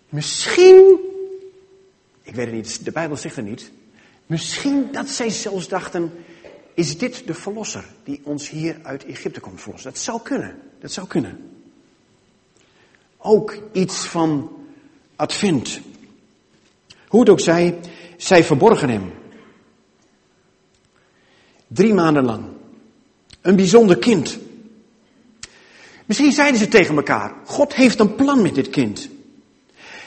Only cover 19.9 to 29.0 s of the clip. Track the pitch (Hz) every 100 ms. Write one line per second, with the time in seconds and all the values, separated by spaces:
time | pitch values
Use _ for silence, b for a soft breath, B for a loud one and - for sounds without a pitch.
19.9 | _ _ _ _ _ _ _ _ _ _
20.9 | _ _ _ _ _ _ _ _ 117 226
21.9 | 202 165 147 127 107 - - - - _
22.9 | _ _ _ _ - 170 196 190 226 220
23.9 | 170 - 202 120 - - - - - _
24.9 | _ _ _ _ _ B B B B B
25.9 | B - 214 285 294 285 240 208 220 151
26.9 | 151 139 120 104 - - - 285 - 254
27.9 | 190 214 - 277 277 175 135 123 - 117
28.9 | 95